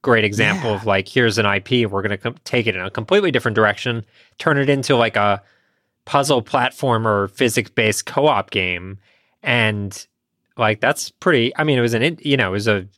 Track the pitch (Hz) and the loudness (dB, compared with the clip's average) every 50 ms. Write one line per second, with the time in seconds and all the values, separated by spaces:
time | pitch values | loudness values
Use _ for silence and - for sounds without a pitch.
0 | - 139 120 113 107 101 101 110 110 104 104 98 147 117 107 98 107 107 98 98 | 2 2 2 2 2 0 0 2 2 2 0 0 -2 -2 -4 -2 0 0 0 0
1 | 98 - - 131 123 113 101 117 107 101 101 101 98 - 131 123 117 101 98 98 | 0 0 0 2 2 2 2 2 0 2 0 0 -2 0 0 0 0 0 -2 -4
2 | 98 104 104 98 - 123 - - _ - - 123 110 113 92 92 90 98 - - | -2 -4 -4 -4 -6 -10 -10 -10 _ -4 -2 0 0 0 -2 -4 -8 -6 -6 -8
3 | 110 - 185 208 202 175 131 123 - 120 107 113 110 104 104 - - 131 117 117 | -2 0 0 2 2 2 0 0 -2 0 2 2 2 2 2 -2 -4 -6 -6 -6
4 | 107 _ _ _ - _ _ _ - 165 151 139 139 139 143 139 127 - 139 120 | -8 _ _ _ -20 _ _ _ -2 0 0 2 2 2 0 0 2 2 2 4
5 | 117 113 - 110 104 104 101 98 _ _ _ _ _ _ _ _ _ _ _ _ | 4 2 2 2 2 2 0 -2 _ _ _ _ _ _ _ _ _ _ _ _
6 | _ - - 143 135 139 143 123 110 - - 135 123 127 - - - 131 117 110 | _ -2 0 0 2 2 0 0 0 -2 -2 0 0 -2 -4 -4 -2 0 0 0
7 | 113 110 104 101 98 98 _ - 135 120 - 127 107 - _ - 113 110 101 - | 2 0 0 0 0 -4 _ 0 0 2 2 -2 -4 -2 _ 0 0 0 0 -2
8 | - - - - 143 151 131 101 95 - - 104 92 90 90 87 90 95 98 101 | -6 -4 -2 2 2 2 2 2 -2 -4 -4 -4 -2 -2 -4 -6 -8 -12 -16 -16
9 | _ _ _ _ _ _ _ _ - - 120 120 113 110 104 104 101 98 98 - | _ _ _ _ _ _ _ _ -4 -2 0 0 0 0 -2 -4 -6 -8 -10 -14
10 | - _ _ _ _ _ _ _ _ _ _ - 117 107 107 107 - 123 147 - | -20 _ _ _ _ _ _ _ _ _ _ -2 -2 -2 0 0 0 -2 -2 -2
11 | - - _ _ - 190 165 127 113 127 - - 156 151 143 123 120 120 117 110 | -8 -12 _ _ 0 2 2 2 2 0 -2 -2 0 0 2 2 2 0 0 0
12 | 120 165 170 - - 151 139 135 113 92 92 104 104 113 104 98 92 98 _ | 0 0 -2 -4 -2 -2 0 2 2 0 -2 -2 0 0 0 0 -2 -8 _